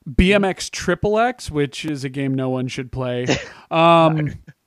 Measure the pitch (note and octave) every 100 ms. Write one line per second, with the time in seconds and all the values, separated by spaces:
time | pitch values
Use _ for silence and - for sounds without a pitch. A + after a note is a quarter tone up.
0 | - B2+ F#3 G3+ F#3+ E3+ - - - F3
1 | G#3 G#3+ A#3+ B3 - D3+ C#3+ - D#3 C#3+
2 | C3+ C3+ C3+ C3 C3 B2+ B2+ - C3 B2+
3 | B2 B2 B2+ C3 - - - E3 E3 E3
4 | D#3+ D#3 D3+ - - -